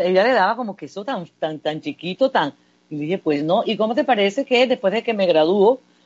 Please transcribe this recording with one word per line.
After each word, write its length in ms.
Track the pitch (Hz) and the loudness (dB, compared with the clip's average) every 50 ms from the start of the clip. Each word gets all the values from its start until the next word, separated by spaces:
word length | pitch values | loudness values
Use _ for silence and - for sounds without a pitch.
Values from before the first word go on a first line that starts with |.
| 175 | 2
ella 160 | 180 185 185 208 | 2 4 4 4
le 100 | 247 262 | 4 4
daba 220 | 220 185 196 233 | 4 2 2 0
como 200 | 233 247 208 190 | -2 -6 -10 -10
que 100 | - 156 | -12 -14
eso 180 | 139 - 190 208 | -14 -14 -12 -10
tan, 220 | 233 269 196 170 - _ _ | -8 -8 -8 -10 -12 _ _
tan, 200 | 175 156 156 143 | -6 -6 -6 -6
tan 220 | - 156 151 156 | -6 -6 -6 -6
chiquito, 480 | - 151 139 - - 175 185 - 262 262 | -8 -10 -10 -8 -8 -8 -2 0 0 0
tan... 240 | - 214 160 143 - _ _ _ _ _ _ - | 2 0 -2 -2 -4 _ _ _ _ _ _ -12
y 60 | 156 | -10
le 60 | 147 147 | -8 -6
dije, 140 | 151 190 | -4 -6
"Pues 260 | 190 - 160 147 143 151 | -4 -2 -2 -2 0 0
no". 200 | 156 175 226 - | 0 0 0 0
¿Y 120 | - 220 | -2 -2
cómo 180 | 170 220 214 233 | -2 -2 -2 -2
te 80 | 254 294 | -2 0
parece 420 | - 254 208 196 202 202 269 277 | 0 0 0 0 0 -2 -4 -2
que 220 | - 254 240 262 | 0 2 2 2
después 260 | 233 254 247 - 190 185 | 2 0 0 -2 -2 -2
de 80 | 226 | -2
que 120 | 220 240 220 | -2 -4 -2
me 120 | 202 190 | 0 0
gradúo, 540 | 175 170 156 156 165 196 208 190 220 269 262 _ _ _ _ _ | 2 4 4 4 4 4 4 4 4 2 0 _ _ _ _ _